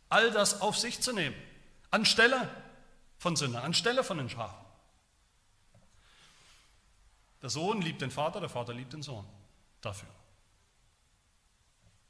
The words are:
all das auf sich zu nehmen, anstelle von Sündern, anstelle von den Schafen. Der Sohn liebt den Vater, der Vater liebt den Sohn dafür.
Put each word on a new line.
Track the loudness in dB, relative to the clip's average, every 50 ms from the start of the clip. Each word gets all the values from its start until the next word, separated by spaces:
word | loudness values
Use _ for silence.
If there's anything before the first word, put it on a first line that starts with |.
| -4 4
all | 4 6 6 6
das | 6 4 4 4 2 2
auf | 0 0 0
sich | 0 -2 -2 -2 -2
zu | -2 -2
nehmen, | 0 0 0 -2 -2 -6 -14 -18 -20 -20 -20 -20 -20 -18 -6 0
anstelle | 0 2 4 4 6 6 6 6 6 2 0 -4 -6 -12 -16 -18 -20 -20 -20 -20 -20 -20 -20 -20 -14 -4
von | -2 0 0
Sündern, | 0 0 -2 -2 -2 -2
anstelle | 0 0 2 2 2 2 2 0
von | 0 -2 -4
den | -4 -6
Schafen. | -6 -8 -8 -10 -10 -16 -20 -20 -20 -20 _ _ _ _ _ _ _ _ _ _ _ _ _ _ _ _ _ _ _ -20 -20 _ _ -20 _ -20 -20 -20 -20 -20 -20 -20 -20 -20 -20 -20 -20 _ _ _ _ _ _ _ -20 -20 _ _ _ _ _ -14
Der | -8 -6
Sohn | -4 -2 0 0 0 0
liebt | 0 -2 -4 -4
den | -6 -6
Vater, | -4 -2 -2 -2 -2 -4
der | -8 -6
Vater | -6 -6 -6 -6 -8
liebt | -10 -12 -12
den | -12 -12
Sohn | -12 -10 -10 -12 -12 -16 -20 -20 -20 -20 _ _ _ _ _ _
dafür. | -10 -10 -10 -10 -14 -18 -20 -20 -20 _ _ _ _ _ _ _ _ _ _ _ _ _ _ _ _ _ _ _ _ _ _ _ _ _ _ _ _ _ _ _ _ -20 _ _ _ _